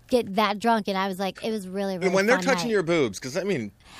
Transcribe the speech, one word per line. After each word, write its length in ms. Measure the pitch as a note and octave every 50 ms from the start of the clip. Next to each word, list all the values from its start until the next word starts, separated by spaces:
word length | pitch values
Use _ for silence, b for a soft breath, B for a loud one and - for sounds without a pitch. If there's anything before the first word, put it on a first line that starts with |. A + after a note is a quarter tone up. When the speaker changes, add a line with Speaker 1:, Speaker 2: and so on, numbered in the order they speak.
| _ -
Speaker 1:
get 260 | B3+ A#3+ - G3+ F#3+
that 240 | G#3+ G#3+ G3 G#3 G3+
drunk, 280 | A3+ A#3 A#3 A3 G3+ -
and 80 | G3 F#3+
I 100 | F#3+ G3
was 100 | F#3+ F3+
like, 260 | G3+ F#3 F#3 - -
it 60 | A3+
was 180 | A3 G#3+ F#3 F#3
really, 280 | F#3 G3+ G3 G3 F#3+
really 100 | F3+ F3 F#3
Speaker 2:
And 60 | F#3
when 140 | F#3+ G3 A3
they're 80 | B3+
Speaker 1:
fun 100 | C#4+ F3+
Speaker 2:
touching 220 | C4+ B3+ - - A#3+
Speaker 1:
night. 60 | A3
Speaker 2:
your 100 | G3+ E3
boobs, 340 | D3+ F3 E3 C#3 A2 F#2 -
'cause, 180 | - B2+ C3
I 80 | F#3+ F3
mean, 280 | G3+ F#3+ C3 A2 G2+ - _ B B B B